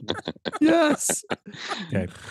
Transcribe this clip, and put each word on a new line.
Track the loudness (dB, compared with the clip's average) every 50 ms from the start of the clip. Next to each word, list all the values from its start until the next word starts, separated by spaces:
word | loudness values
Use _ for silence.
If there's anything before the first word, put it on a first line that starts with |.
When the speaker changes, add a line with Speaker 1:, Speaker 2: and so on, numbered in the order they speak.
| -4 -4 -4 -4 -4 -8 -8 -8 -8 -6 0 4
Speaker 1:
Yes. | 4 6 6 6 6 4 2 2 0 -2 -2 -2 -4 -6 -8 -8 -8 -14 -16 -12 -8 -8 -6 -6 -6
Speaker 2:
Okay. | -2 -2 -2 -2 -2 -6 -12 -16 -14